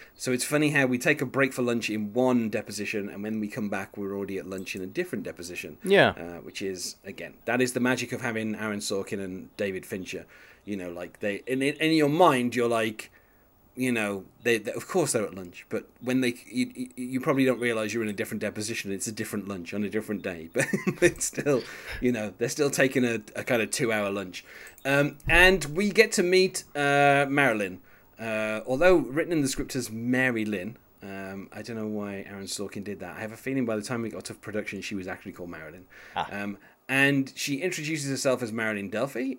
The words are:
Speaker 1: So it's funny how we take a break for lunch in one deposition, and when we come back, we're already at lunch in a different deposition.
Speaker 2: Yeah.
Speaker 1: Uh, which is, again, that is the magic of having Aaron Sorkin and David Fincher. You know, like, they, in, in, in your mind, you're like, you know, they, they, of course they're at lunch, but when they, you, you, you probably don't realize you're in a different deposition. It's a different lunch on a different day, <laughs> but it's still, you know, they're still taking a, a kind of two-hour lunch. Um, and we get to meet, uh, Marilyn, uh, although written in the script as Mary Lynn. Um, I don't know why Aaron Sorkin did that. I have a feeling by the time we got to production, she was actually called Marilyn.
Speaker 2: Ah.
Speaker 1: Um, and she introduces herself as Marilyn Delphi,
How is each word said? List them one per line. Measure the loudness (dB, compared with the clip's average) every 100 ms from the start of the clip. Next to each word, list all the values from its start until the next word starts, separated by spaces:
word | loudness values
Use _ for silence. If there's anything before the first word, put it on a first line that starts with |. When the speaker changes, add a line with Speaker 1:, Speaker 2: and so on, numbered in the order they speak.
| -20
Speaker 1:
So | -8 -2
it's | 0
funny | 2 2 4
how | 4 4
we | 4
take | 2 0
a | 0
break | 2 0
for | 2
lunch | 0 0 0
in | -2 -2
one | 2 4 4 2
deposition, | -2 -6 -6 -4 -4 -4
and | -6
when | -6 -4
we | -4
come | -4 -4
back, | -4 -6 -8
we're | -6
already | -4 -4 -6
at | -6
lunch | -8 -8
in | -8
a | -6
different | -4 -4 -6
deposition. | -8 -10 -10 -10 -12 -8
Speaker 2:
Yeah. | 4 6 6
Speaker 1:
Uh, | 4 -6 -12
which | -12 -8
is, | -6 -6 -8 -12
again, | -16 -14 -14 -10
that | -2 2
is | 2
the | 2
magic | 2 2 -2
of | -4
having | -4 -2 -4
Aaron | -4 -4 -4
Sorkin | -4 -4 -4 -6
and | -6 -10 -12 -6
David | -4 -4 -8
Fincher. | -8 -8 -10 -14 -20 -20 -18
You | -8 -8
know, | -6
like, | -8 -12 -6
they, | -4 -4 -4
in, | 0
in, | 0 2
in | 2
your | 4 4
mind, | 6 6 6 2
you're | 0 2
like, | 2 0 -2 -12 _ _ _ _ _ _
you | -4 0
know, | 0 0 -4 -8 -4
they, | 2 2
they, | 0
of | -6 -2
course | 2 2
they're | 2
at | -2
lunch, | -6 -12 -16 -8
but | -8 -8 _
when | -2 2
they, | 2 -2 -4
you, | -2 -2
you, | -4 -10
you | -8 -6 -2
probably | 2 4 4
don't | 4
realize | 0 0 0
you're | 0
in | -2
a |
different | -2 -4 -4
deposition. | -4 -4 -4 -4 -4
It's | -4 -4
a |
different | -6 -6 -6 -6
lunch | -8 -6
on | -4
a | -4
different | -4 -6 -6
day, | -6 -8 -4
<laughs> |
but | -2 0 0 -4 2
it's | 2 2
still, | -4 -2 0 0 0 -10 -12 -2
you | 0
know, | 0 -2 -4
they're | -4
still | 0 0
taking | 2 2 4
a, | 2 0 -6
a | -8
kind | 0 0
of | 2
two-hour | 0 0 2 0
lunch. | -2 -6 -10 -14 -18 -18 -6
Um, | 2 4 2 0 4
and | 8 8 8 2
we | 0 4
get | 6 6
to | 4
meet, | 4 6 6 2 -6 0
uh, | 4 6 8 6 4
Marilyn, | 4 4 4 0 -4 -14 -20 _ -10
uh, | -4 -2 -2 -2 -2
although | 4 8 8
written | 6 0 0
in | 2
the | 0
script | -2 -4
as | -4 -4
Mary | -4 0 2 2 2
Lynn. | 0 -2 -4 -10 _ _
Um, | -12 -10 -8 -10 -10
I | -12
don't | -10 -6
know | -4
why | -4 -4 -8 -10
Aaron | -12
Sorkin | -8 -8 -8 -8
did | -8 -8
that. | -10 -10
I |
have | -10
a | -8
feeling | -4 0
by | 0
the | -2
time | -2 -4
we | -4
got | -8 -10
to |
production, | -12 -8 -6 -6 -8
she | -6
was | -6 -6
actually | -8 -10
called | -12 -12
Marilyn. | -12 -14 -16 -20 -20 -10
Speaker 2:
Ah. | -6 -6
Speaker 1:
Um, | -6 -6 -8 -14 _ -2
and | 4 4 4 0
she | -4 -4 -2
introduces | -2 -4 -4 -4 -2
herself | 0 2 2
as | 0
Marilyn | -2 -2 -2 -4
Delphi, | -4 -4 -4 -6